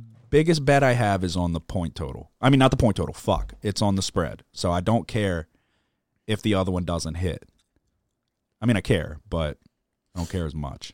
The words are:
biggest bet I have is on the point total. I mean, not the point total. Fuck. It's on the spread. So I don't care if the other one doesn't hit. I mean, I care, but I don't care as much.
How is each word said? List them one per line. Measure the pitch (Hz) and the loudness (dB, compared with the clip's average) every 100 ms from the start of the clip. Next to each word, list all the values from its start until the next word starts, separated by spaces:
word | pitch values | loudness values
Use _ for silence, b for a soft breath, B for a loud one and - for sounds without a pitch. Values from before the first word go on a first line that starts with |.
| - - - | -18 -20 0
biggest | 143 160 160 | 2 4 2
bet | 139 139 | 4 4
I | 135 | 4
have | 120 107 98 | 4 2 2
is | 92 90 | 0 0
on | 87 | -2
the | 82 | -2
point | - 95 80 - | -4 -4 -4 -6
total. | 67 - - - | -10 -10 -16 0
I | 127 | 4
mean, | 139 | 6
not | 131 | 6
the | 135 | 4
point | 120 95 | 2 2
total. | 82 | -4
Fuck. | - - 82 - - | -4 0 0 -2 -8
It's | 107 - | -6 -2
on | 104 95 | 0 0
the | |
spread. | - 95 78 - _ | -2 -2 -4 -6 _
So | - 90 | -6 -2
I | 87 | 0
don't | 90 113 78 | 2 0 0
care | 110 101 85 82 _ _ _ _ _ _ _ - | -2 -2 -2 -6 _ _ _ _ _ _ _ -6
if | 107 | -4
the | 110 | 0
other | 95 95 | 0 0
one | 90 | -2
doesn't | 87 85 82 80 | -2 -4 -4 -4
hit. | 90 - - _ _ _ _ _ _ _ _ _ _ - | -6 -6 -12 _ _ _ _ _ _ _ _ _ _ -4
I | 113 | 0
mean, | 104 | 0
I | |
care, | - 98 - 76 - | 2 0 0 -12 -6
but | 82 78 - _ _ _ _ _ | -4 -4 -6 _ _ _ _ _
I | 87 | -8
don't | 85 | -6
care | 92 78 | -4 -6
as | |
much. | 76 69 65 - | -6 -10 -12 -18